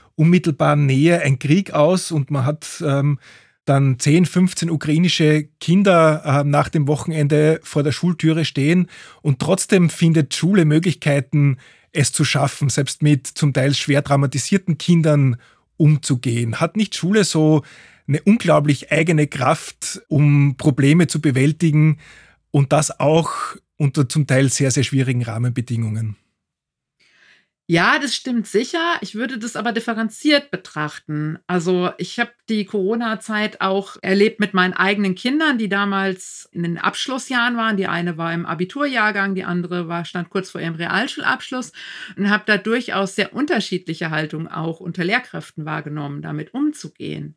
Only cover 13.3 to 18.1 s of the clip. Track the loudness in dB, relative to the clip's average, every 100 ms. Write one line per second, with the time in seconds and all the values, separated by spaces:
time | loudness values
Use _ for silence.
13.3 | -2 0 2 0 0 0 0 2 0 0
14.3 | -2 -2 -2 0 -2 2 4 4 4 2
15.3 | 0 _ _ _ 2 4 4 0 -2 0
16.3 | -2 -2 -2 -2 -2 -4 -2 0 2 2
17.3 | 2 4 2 0 -12 -20 _ -4